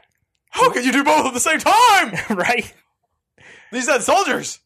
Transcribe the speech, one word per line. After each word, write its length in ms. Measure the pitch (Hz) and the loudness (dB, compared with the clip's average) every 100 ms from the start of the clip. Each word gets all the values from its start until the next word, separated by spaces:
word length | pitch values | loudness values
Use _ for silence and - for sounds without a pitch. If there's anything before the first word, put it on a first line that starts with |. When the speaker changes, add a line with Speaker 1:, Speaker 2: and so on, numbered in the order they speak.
| _ _ _ _ _ | _ _ _ _ _
Speaker 1:
How 200 | - 508 | 0 0
can 140 | 254 | 0
you 80 | 247 | 0
do 100 | 247 | 0
both 240 | 285 302 247 | 2 2 0
at 80 | |
the 60 | 240 | -2
same 180 | 339 302 | -2 0
time?" 540 | 302 427 494 392 269 175 - | 2 4 4 4 0 -4 -6
Speaker 2:
<laughs> 60 | 190 | -4
Right. 360 | 185 240 - - _ _ _ _ _ _ - - _ | -2 -4 -6 -16 _ _ _ _ _ _ -20 -20 _
Speaker 1:
These 140 | 240 247 | -8 -2
dead 160 | 254 | -2
soldiers! 560 | 220 359 339 208 - - | 0 0 0 -4 -8 -14